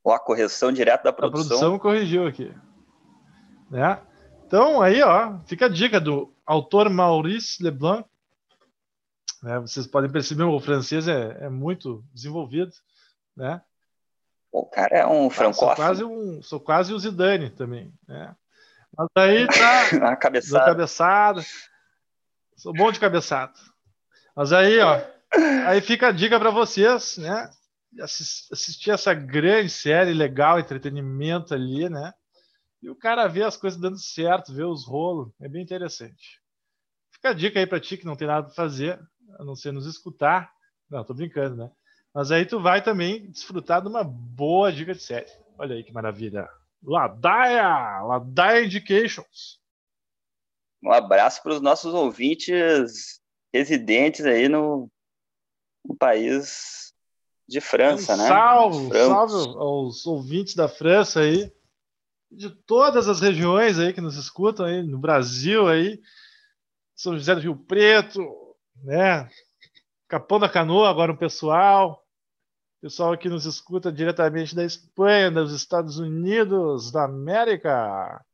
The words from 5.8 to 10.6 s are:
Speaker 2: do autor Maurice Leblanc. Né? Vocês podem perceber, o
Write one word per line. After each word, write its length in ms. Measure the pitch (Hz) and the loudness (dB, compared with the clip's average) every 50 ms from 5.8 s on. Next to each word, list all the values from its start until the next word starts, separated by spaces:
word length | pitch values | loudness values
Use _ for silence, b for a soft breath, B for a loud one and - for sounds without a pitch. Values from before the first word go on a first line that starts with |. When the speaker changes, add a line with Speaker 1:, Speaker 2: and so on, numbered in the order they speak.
| 220 247 214 190 | 0 2 2 2
Speaker 2:
do 340 | 156 151 147 139 139 - _ _ _ | 2 2 -2 -2 -4 -8 _ _ _
autor 440 | - 156 156 143 - - 208 214 214 | 0 0 0 0 2 4 4 4 4
Maurice 720 | 190 180 180 175 165 156 156 165 202 233 220 - - - | 4 4 4 4 4 2 0 -2 -4 -6 -6 -10 -10 -4
Leblanc. 460 | 175 165 151 131 143 165 202 233 220 _ _ _ _ _ _ _ _ _ _ _ _ _ _ _ _ _ _ _ _ _ _ _ _ - - _ - | -4 -6 -4 -2 -2 -2 -2 -2 -6 _ _ _ _ _ _ _ _ _ _ _ _ _ _ _ _ _ _ _ _ _ _ _ _ -18 -18 _ -10
Né? 160 | 117 120 123 | -8 -8 -8
Vocês 260 | 120 117 - 139 123 | -8 -8 -10 -10 -10
podem 240 | 123 - 139 135 135 | -2 0 0 0 0
perceber, 340 | 135 156 135 - 156 147 170 | -2 -4 -4 -4 -4 -2 0
o 160 | 170 151 139 | 0 0 -2